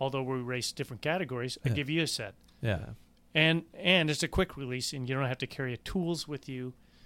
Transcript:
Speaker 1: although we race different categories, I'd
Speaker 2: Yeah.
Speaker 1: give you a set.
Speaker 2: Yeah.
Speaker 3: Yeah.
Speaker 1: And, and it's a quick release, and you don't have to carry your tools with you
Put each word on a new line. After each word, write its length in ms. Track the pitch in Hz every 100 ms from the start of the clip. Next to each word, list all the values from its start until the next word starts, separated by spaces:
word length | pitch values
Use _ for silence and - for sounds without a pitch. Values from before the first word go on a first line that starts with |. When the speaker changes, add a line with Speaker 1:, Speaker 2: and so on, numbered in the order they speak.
Speaker 1:
although 220 | 135 135
we 160 | 131 131
race 340 | 123 123 113
different 300 | - 139 120
categories, 560 | 147 180 156 127 127 -
I'd 60 | 131
Speaker 2:
Yeah. 40 |
Speaker 1:
give 160 | 113 139
you 120 | 160
a 40 | 156
set. 280 | - 104 - - -
Speaker 2:
Yeah. 160 | 117 90
Speaker 3:
Yeah. 80 | 67 110 - _ -
Speaker 1:
And, 300 | 160 160 165 165
and 340 | - - 180 156
it's 120 | 147
a 60 | 160
quick 280 | - 185 -
release, 360 | 131 127 -
and 160 | 143 127
you 60 |
don't 120 | 131 135
have 120 | 127
to 80 | 127
carry 240 | - 131
your 40 | 120
tools 480 | - 190 170 160 -
with 200 | 143 -
you 260 | 127 127 123 - -